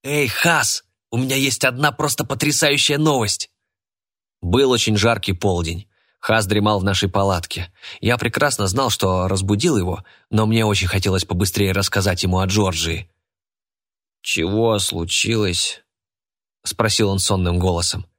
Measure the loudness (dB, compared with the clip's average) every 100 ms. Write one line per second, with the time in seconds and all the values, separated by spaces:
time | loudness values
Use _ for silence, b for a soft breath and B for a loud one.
0 | -2 -2 0 2 2 2 0 -4 _ _
1 | _ -2 0 0 0 2 0 2 0 0
2 | -2 -2 -4 -2 0 2 2 2 2 2
3 | 2 2 0 -4 -8 _ _ _ _ _
4 | _ _ _ _ -2 2 2 2 2 2
5 | 2 0 -2 -2 -2 -2 -2 -6 -12 _
6 | _ _ 0 0 2 2 2 2 0 0
7 | 0 0 0 0 -4 -10 -10 B B B
8 | -2 0 -2 0 0 0 -2 0 0 0
9 | 0 0 0 -2 0 0 2 2 0 -6
10 | b b b 0 2 2 2 0 0 0
11 | 0 -2 -2 -2 -2 0 0 0 0 0
12 | 0 0 0 0 2 2 0 0 -4 -6
13 | -10 _ _ _ _ _ _ _ _ _
14 | _ _ -6 -2 0 2 2 2 -2 -4
15 | -4 -2 0 0 0 -2 -4 -8 _ _
16 | _ _ _ _ _ _ -12 -2 0 2
17 | 0 0 0 0 0 0 0 0 -2 -6
18 | -12